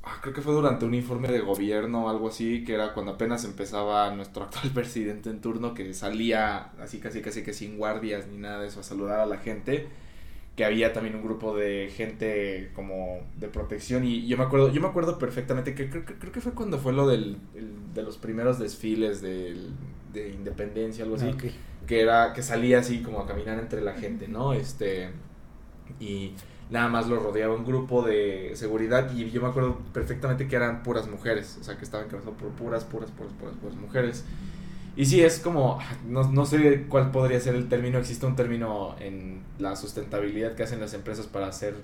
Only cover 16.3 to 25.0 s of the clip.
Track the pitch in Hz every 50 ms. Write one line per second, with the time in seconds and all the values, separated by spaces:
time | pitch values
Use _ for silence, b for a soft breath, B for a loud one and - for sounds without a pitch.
16.3 | - 247 - 247 240 240 226 208 156 135 135 127 127 139 139 139 123 110 104 101
17.3 | 101 - - - - 110 113 107 104 104 104 101 - 113 107 - - - - 113
18.3 | 110 113 120 127 127 123 110 101 - - - 110 110 110 110 107 101 95 98 92
19.3 | 92 92 90 87 87 92 92 - - - - - - - - - - 107 104 101
20.3 | 98 98 98 98 - - 104 104 104 110 110 110 107 117 113 110 113 135 123 127
21.3 | 131 - - 123 - B B B B B - - 117 113 113 113 113 117 117 117
22.3 | - 123 123 - 117 117 120 123 123 123 123 123 120 117 117 117 107 104 98 101
23.3 | 101 95 104 110 110 113 117 117 110 107 104 98 95 - 107 101 117 107 - -
24.3 | 110 113 131 139 127 107 135 - - - 107 98 95 92